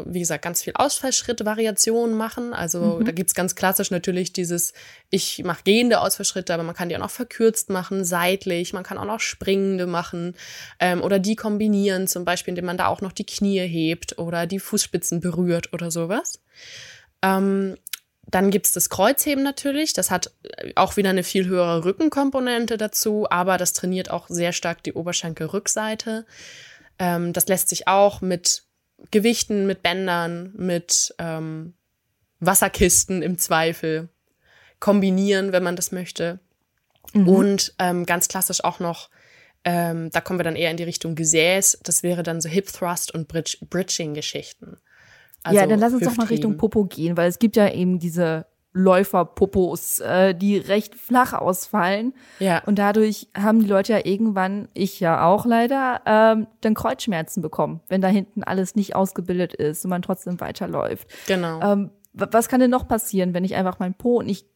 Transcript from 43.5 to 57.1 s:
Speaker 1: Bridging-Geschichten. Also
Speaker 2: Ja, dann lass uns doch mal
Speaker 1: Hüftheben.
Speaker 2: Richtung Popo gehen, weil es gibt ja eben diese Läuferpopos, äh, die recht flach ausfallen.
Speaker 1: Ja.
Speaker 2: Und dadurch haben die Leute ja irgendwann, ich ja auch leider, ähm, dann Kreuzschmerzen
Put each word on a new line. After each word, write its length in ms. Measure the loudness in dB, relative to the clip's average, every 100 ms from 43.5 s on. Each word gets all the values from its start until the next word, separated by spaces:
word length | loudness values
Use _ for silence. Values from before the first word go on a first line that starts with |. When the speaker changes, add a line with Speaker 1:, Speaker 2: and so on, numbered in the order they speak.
| -10 -6
Speaker 1:
Bridging-Geschichten. 1080 | -4 -4 -4 -6 -6 -8 -8 -12 -18 -20 -20 _ _ _ -20 _ _
Also 160 | 2 4
Speaker 2:
Ja, 80 | 6
dann 120 | 4
lass 140 | 2
uns 100 | 2
doch 80 | 0 0
mal 60 |
Speaker 1:
Hüftheben. 60 | 0 0 0
Speaker 2:
Richtung 60 | 0
Popo 280 | 0 2 -2
gehen, 320 | -2 -2 2
weil 120 | 0
es 100 | 2
gibt 160 | 2 4
ja 140 | 4
eben 280 | 2 0 0
diese 460 | -2 -2 0 -2 -8 _ _
Läuferpopos, 1300 | 2 6 6 4 2 0 0 0 2 0 -2 -4 -4
äh, 340 | 0 4 4 4
die 220 | 2 0
recht 360 | 2 0 -2 -10
flach 380 | 0 2 2
ausfallen. 800 | 0 -2 -2 -2 0 2 0 -2 -8 -16 -2
Speaker 1:
Ja. 220 | 0 2 2
Speaker 2:
Und 120 | 2
dadurch 500 | 4 4 2 0 -8 -2
haben 260 | 4 4
die 60 | 6
Leute 260 | 4 4
ja 120 | 2 2
irgendwann, 640 | 0 0 0 -2 -4 -8 -4
ich 240 | -4 0
ja 260 | 0 4 4
auch 200 | 4 4
leider, 560 | 2 2 0 0 -2 2
ähm, 420 | 6 6 6 0 _
dann 140 | 0 0
Kreuzschmerzen 640 | 0 -2 -2